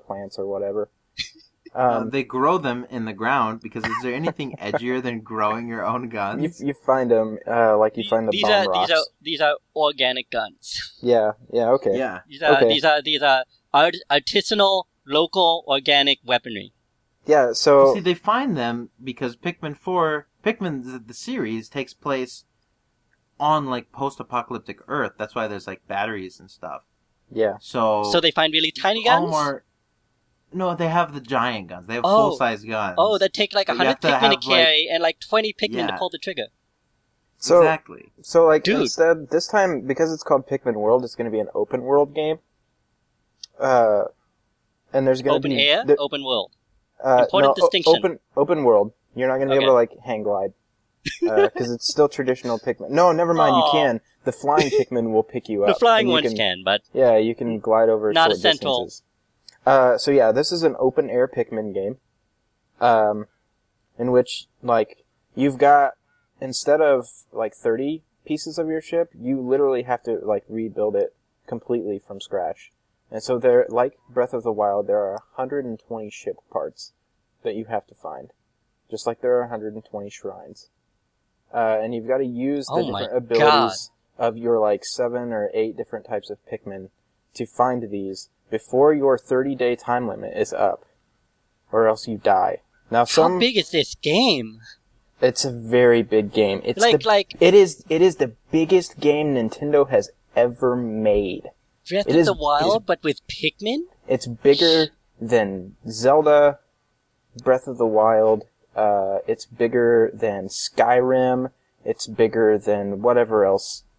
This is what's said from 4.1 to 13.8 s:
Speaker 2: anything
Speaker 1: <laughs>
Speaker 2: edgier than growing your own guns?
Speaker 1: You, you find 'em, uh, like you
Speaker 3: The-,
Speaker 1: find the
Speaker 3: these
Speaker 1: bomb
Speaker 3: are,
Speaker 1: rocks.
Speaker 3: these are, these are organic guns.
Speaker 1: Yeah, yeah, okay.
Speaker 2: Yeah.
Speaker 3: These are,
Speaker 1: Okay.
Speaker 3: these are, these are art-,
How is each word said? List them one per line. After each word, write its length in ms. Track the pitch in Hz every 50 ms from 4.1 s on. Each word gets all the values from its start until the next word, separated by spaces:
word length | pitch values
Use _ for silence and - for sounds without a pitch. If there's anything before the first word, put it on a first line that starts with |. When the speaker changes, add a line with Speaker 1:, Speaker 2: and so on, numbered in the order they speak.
| 120
Speaker 2:
anything 420 | 139 160 175 165 - 143 127 -
Speaker 1:
<laughs> 60 | - 98
Speaker 2:
edgier 400 | 104 104 - 120 123 127 127 127
than 180 | 123 120 110
growing 480 | 107 - 110 107 107 107 110 117 120 117
your 160 | 117 113 87
own 240 | 104 117 123 123 117
guns? 520 | 117 107 98 101 113 131 147 160 - - 127
Speaker 1:
You, 60 | 143
you 60 | 139 - -
find 260 | - 131 131 127 120 117
'em, 260 | 110 110 110 107 - -
uh, 300 | - 117 117 117 110 107
like 220 | 104 110 110 - 113
you 40 | 107
Speaker 3:
The-, 40 | -
Speaker 1:
find 180 | 117 113 113
the 40 | 107 101
Speaker 3:
these 120 | 208 208
Speaker 1:
bomb 80 | 208 214
Speaker 3:
are, 180 | 202 190 190
Speaker 1:
rocks. 180 | 185 185 185 -
Speaker 3:
these 80 | 165 156
are, 60 | - - _ _
these 200 | 143 156 160 143 156
are 140 | 147 147 - _ _ -
organic 560 | 156 151 147 147 135 131 127 127 127 123 -
guns. 680 | - 117 110 101 - _ - - - - - - - - -
Speaker 1:
Yeah, 300 | 120 120 113 107 107 107 _ - - -
yeah, 160 | 120 117 117 131
okay. 260 | 135 - 104 98 98
Speaker 2:
Yeah. 220 | 113 110 92 92 - _
Speaker 3:
These 140 | 139 139 160
are, 140 | 151 147
Speaker 1:
Okay. 120 | 135 131 113
Speaker 3:
these 160 | 113 - 160
are, 180 | 156 151 151 135
these 200 | 156 151 135 147
are 220 | 143 135 131 127 _ _ _ _ _ -
art-, 220 | 143